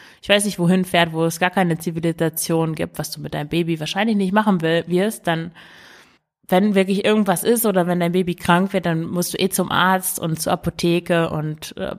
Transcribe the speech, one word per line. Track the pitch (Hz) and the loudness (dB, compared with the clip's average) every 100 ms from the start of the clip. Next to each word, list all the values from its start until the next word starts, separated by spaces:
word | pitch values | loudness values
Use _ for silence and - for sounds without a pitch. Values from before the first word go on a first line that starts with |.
| - - | -20 -16
ich | - | 0
weiß | 202 | 0
nicht | 208 185 | 2 0
wohin | 170 185 | 2 2
fährt, | 185 175 170 | 2 2 2
wo | 160 | 2
es | 165 165 | -2 0
gar | 180 | 0
keine | 196 180 160 | 2 0 0
Zivilisation | - 165 165 165 165 160 - 165 160 160 | -4 -2 -2 0 -2 -2 -2 0 0 -2
gibt, | 165 - | -6 -6
was | 160 | -10
du | - | -10
mit | 147 | -8
deinem | 151 147 | -8 -4
Baby | 160 165 160 | -2 -2 -4
wahrscheinlich | 156 185 220 214 | -4 -2 0 2
nicht | 190 | 2
machen | 202 214 185 | 2 2 2
will, | 160 165 170 | 2 0 0
wirst, | 175 202 220 - | 0 0 -2 -4
dann, | 165 165 - - - - - - _ _ _ - | -4 -4 -12 -20 -20 -20 -20 -20 _ _ _ 0
wenn | 185 208 196 | 2 4 2
wirklich | 190 196 - | 2 2 2
irgendwas | 214 202 170 | 2 2 0
ist | - 233 226 | 2 2 2
oder | 185 175 | 2 2
wenn | 175 | 2
dein | 170 | 2
Baby | 175 180 175 | 0 0 -2
krank | - 175 190 | 2 2 2
wird, | 190 175 | 0 0
dann | 160 165 | -2 -2
musst | 180 175 | -4 -4
du | - | -2
eh | 190 | -2
zum | - 180 | 0 -2
Arzt | - 180 190 185 - | 0 2 2 -2 -4
und | 170 160 | -4 -4
zur | - | -2
Apotheke | 175 - - 175 170 170 170 165 | -2 -4 -2 0 0 0 0 0
und, | 156 151 151 - - | -2 -6 -8 -12 -10
äh, | 190 | -10